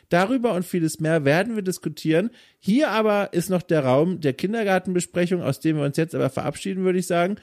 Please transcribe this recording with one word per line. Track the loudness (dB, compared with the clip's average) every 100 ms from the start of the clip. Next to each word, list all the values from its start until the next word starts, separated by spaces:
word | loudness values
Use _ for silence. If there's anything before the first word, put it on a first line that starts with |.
| _
Darüber | 2 2 2 0
und | 0
vieles | -2 -2 -2 -2
mehr | 0 2
werden | 4 2 2 -2
wir |
diskutieren. | -4 -6 -8 -4 0 0 0 -6 -20 _
Hier | 0 2 2
aber | 2 2 2 0
ist | -2 -2
noch | -2
der | 0 0
Raum | 4 4 2 0
der | -2
Kindergartenbesprechung, | -2 -4 -2 0 0 0 -2 -2 -2 0 0
aus | -2 -2
dem | -2 0
wir |
uns | 0 0
jetzt | -2
aber | -2 -2
verabschieden, | -2 -4 -6 -6 -2
würde | 0 0
ich | 0
sagen. | 0 0 -4